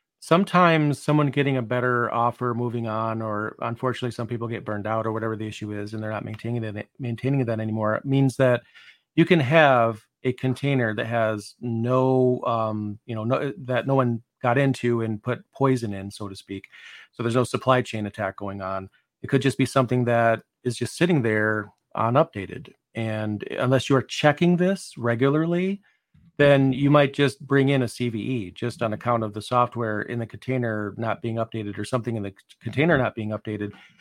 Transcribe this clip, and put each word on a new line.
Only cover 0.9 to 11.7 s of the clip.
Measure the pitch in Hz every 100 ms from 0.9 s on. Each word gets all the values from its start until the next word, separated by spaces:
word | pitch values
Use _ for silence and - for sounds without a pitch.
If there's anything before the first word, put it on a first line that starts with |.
| 135
someone | - 151 143
getting | 143 139 131
a |
better | 113 123 123 120 117
offer, | 117 120 - 123
moving | 117 120 117 113
on, | 110 113 113
or | 110 104 107 -
unfortunately | 117 117 127 123 123
some | 113 117
people | 120 113
get | 117
burned | - 104 104
out | 113 110
or |
whatever | 110 110 107
the | 107
issue | - 107
is, | 104 104
and | 113
they're | 107
not | 104
maintaining | - 107 117 120
it, | 110 104 - -
maintaining | 120 113 131 139
that | 117 110
anymore, | 110 110 107 110
means | 139 135 135 -
that | 131 120 - - - _ _
you | - 170
can | 175
have | 127 160 147 123 117 110 - _
a | 131
container | 127 131 123 139 135 113
that | 107 117
has | 117 110 107 - -
no, | 123